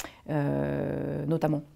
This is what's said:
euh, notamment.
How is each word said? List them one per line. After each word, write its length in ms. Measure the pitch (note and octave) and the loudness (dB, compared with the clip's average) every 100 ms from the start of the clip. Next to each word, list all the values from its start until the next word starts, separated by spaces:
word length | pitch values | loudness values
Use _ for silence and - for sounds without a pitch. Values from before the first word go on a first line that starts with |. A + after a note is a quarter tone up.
| - - - | -14 -14 -2
euh, 960 | D3+ C#3+ C#3+ C#3+ C#3+ C#3+ C#3+ C#3+ D3 | 0 2 2 0 0 -2 -2 -2 -2
notamment. 380 | D3 D#3+ D#3 D3+ D3 | 0 2 2 2 -2